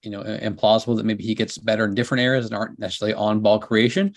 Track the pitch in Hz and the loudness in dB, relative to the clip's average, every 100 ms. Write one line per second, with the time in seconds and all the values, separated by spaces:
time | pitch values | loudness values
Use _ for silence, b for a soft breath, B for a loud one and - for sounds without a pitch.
0 | 110 101 107 110 107 - 107 110 113 113 | -12 -10 -8 -6 -6 0 4 4 2 -2
1 | 110 104 110 107 107 - 110 110 107 101 | 0 -2 -4 -2 -2 -4 -2 0 0 0
2 | 117 131 127 131 113 104 - - 95 - | -2 0 2 0 -2 -6 -8 -8 -10 -4
3 | 104 110 107 107 107 107 - 110 117 180 | -4 0 0 2 4 2 2 2 4 2
4 | 196 | -2